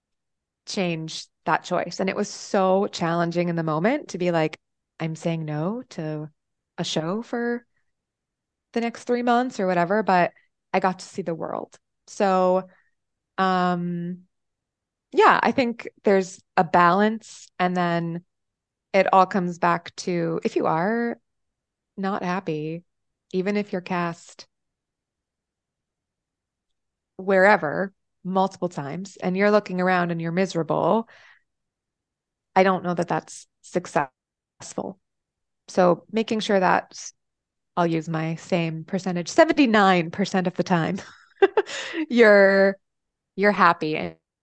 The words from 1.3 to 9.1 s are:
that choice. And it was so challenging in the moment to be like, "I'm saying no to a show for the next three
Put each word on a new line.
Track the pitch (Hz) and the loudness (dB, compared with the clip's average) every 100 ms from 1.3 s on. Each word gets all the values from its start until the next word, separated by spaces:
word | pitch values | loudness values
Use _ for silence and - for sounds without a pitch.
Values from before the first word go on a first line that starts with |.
| _ - | _ 0
that | 160 | 0
choice. | - 175 - - | 0 -4 -4 -4
And | 190 | -4
it | - | -2
was | 208 | -6
so | - - 208 190 190 202 | -8 -4 0 2 2 0
challenging | - 175 170 170 170 175 | -2 -2 0 0 -2 -2
in | 170 | -2
the | |
moment | 160 151 185 294 - | -2 -2 0 -2 -6
to | 185 | -6
be | 180 | -2
like, | 170 156 - _ _ _ - | 0 -2 -4 _ _ _ -10
"I'm | 160 160 | -8 -6
saying | 170 165 156 | -6 -4 -4
no | 151 160 233 247 | -4 -4 -6 -10
to | - 156 156 151 - _ _ _ - | -10 -8 -8 -10 -16 _ _ _ -10
a | |
show | 175 - 160 202 | -6 -4 -4 -6
for | 233 240 240 240 - _ _ _ _ _ _ _ _ _ _ | -6 -6 -4 -6 -10 _ _ _ _ _ _ _ _ _ _
the | - | -6
next | 233 233 | -6 -8
three | - | -4